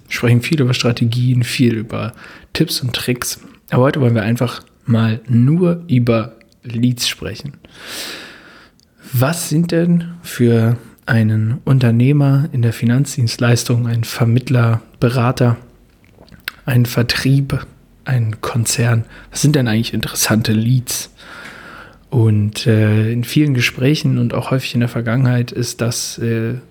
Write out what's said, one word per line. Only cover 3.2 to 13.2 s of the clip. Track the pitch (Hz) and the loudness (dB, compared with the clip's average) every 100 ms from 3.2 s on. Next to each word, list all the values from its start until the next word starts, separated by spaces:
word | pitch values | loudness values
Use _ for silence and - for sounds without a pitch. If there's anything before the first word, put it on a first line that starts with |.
| - - - - - | -4 -10 -16 -20 -4
Aber | - | 2
heute | 131 151 | 2 2
wollen | 123 | 2
wir | 117 | 2
einfach | 104 120 120 - - _ - | 0 0 -2 -6 -16 _ 0
mal | 113 113 110 - | 2 2 -2 0
nur | 117 123 165 175 170 - | 2 4 4 2 0 0
über | 123 117 113 110 - _ _ | 2 2 0 -2 -12 _ _
Leads | 123 113 123 120 - | -10 -2 0 0 -4
sprechen. | - - 101 139 - - - - - - - - - - - - _ _ _ - | -6 -10 -10 -14 -16 -20 -20 -16 -12 -12 -14 -16 -20 -20 -20 -20 _ _ _ -6
Was | 123 131 170 - | -2 0 -2 -2
sind | 151 170 | -2 0
denn | 165 175 170 170 - | 0 2 0 -2 -12
für | - - 120 117 113 117 - - | -10 0 2 4 2 0 -6 -14
einen | - 117 110 110 110 135 | -2 2 2 2 0 -2
Unternehmer | - 135 123 117 123 147 139 139 156 | 0 2 4 4 4 4 4 2 0
in | 127 | 0
der | 117 | -2
Finanzdienstleistung, | - 120 123 139 - | 0 0 2 0 0